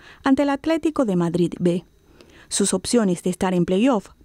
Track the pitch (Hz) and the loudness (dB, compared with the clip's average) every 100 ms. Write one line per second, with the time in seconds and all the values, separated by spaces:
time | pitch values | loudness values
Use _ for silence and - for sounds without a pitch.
0 | - - 277 269 285 277 311 320 320 302 | -18 -6 0 2 2 -2 -2 -2 -2 0
1 | 233 180 170 170 170 - 175 180 - _ | 0 0 0 0 0 0 -2 -2 -6 _
2 | _ _ - - - - 202 185 - 240 | _ _ -20 -20 -10 -4 -2 -2 0 0
3 | 202 170 180 180 190 185 170 185 254 220 | 2 0 -4 -4 -2 0 0 2 2 0
4 | - - | -4 -16